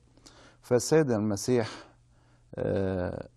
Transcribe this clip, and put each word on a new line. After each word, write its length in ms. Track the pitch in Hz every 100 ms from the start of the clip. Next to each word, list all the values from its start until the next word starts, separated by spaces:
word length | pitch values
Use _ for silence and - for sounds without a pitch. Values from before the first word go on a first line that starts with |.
| _ - - - - -
فالسيد 500 | - 123 - 156 147
المسيح، 580 | 110 107 98 - 127 110 - - _ _ _ _ _ _
آه، 720 | - 101 98 95 95 92 87 -